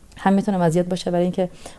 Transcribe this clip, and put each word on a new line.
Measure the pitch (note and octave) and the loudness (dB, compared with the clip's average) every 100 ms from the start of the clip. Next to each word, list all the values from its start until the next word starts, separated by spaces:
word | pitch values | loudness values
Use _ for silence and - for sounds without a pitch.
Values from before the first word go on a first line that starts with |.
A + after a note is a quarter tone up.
| - - | -20 -4
هم | F#3+ | 2
می‌تونه | G3 G3 F#3+ | 2 2 2
مزیت | E3+ E3+ F3+ | 2 2 0
باشه | F#3 - | -2 -2
برای | F3 | 0
اینکه | F3+ F3+ F#3 - - | 0 0 -4 -6 -18